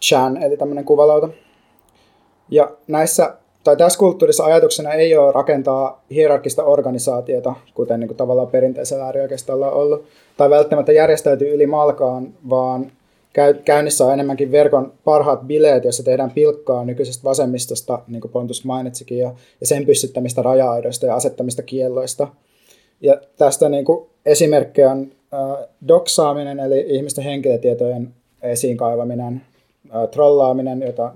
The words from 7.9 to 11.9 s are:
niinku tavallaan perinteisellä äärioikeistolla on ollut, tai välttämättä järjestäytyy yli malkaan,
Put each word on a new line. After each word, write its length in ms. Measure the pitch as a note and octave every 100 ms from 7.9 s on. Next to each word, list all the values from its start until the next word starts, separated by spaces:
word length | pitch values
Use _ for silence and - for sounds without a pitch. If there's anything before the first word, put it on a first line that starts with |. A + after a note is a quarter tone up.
| A#2
niinku 140 | A2+
tavallaan 340 | A2 B2+ B2+ B2
perinteisellä 560 | B2+ B2+ B2+ B2+ C3+
äärioikeistolla 680 | C3 C3+ C3+ C3+ - C3 C#3
on 40 |
ollut, 300 | C#3 D3 D3+ - _ _ -
tai 140 | C#3+
välttämättä 420 | D3 D3+ D3 C#3+
järjestäytyy 600 | D#3 D#3+ D3+ D3+ C#3 C#3+
yli 120 | D3 C#3+
malkaan, 680 | D3+ D3